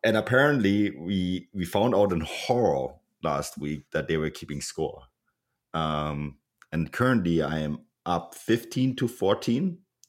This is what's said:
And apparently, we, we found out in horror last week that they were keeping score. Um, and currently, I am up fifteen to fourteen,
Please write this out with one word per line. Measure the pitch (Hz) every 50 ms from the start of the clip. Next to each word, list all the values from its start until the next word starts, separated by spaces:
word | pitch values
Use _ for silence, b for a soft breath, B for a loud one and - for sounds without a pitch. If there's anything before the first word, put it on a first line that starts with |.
| -
And | 113 110
apparently, | 110 104 - 127 131 139 147 147 131 104 98 101 104 104 101
we, | - 67 82 87 101 95 90 90 90 90 - _ -
we | 98 90
found | 90 - 98 107 127 107
out | 98 104 101
in | 90 82
horror | 80 - - - - - 120 123 117 92 73 67 65 67 69 - _ _ _ _ -
last | 78 73 69 69 - -
week | - 71 73 76 76 - _
that | - 80 71 73
they | 82
were | 78 78 78
keeping | - - - 78 76 73
score. | 71 - - - 78 - - - - _ _ _ _ _ _ _ _ _ _ _ _ _ -
Um, | 82 80 78 78 76 76 76 73 73 73 73 69 _ _ _ _ _ - _ -
and | 82 82 78
currently, | - - 123 127 127 113 90 87 85 80
I | 76 73 78 78
am | 78 76 76 - - _ _ _ _
up | 87 90 85 - - -
fifteen | - - - 110 - - - - 123 127 131 127
to | - 131
fourteen, | 117 - - 95 95 107 - - - 117 131 190 190 170 - _ _ _ _ _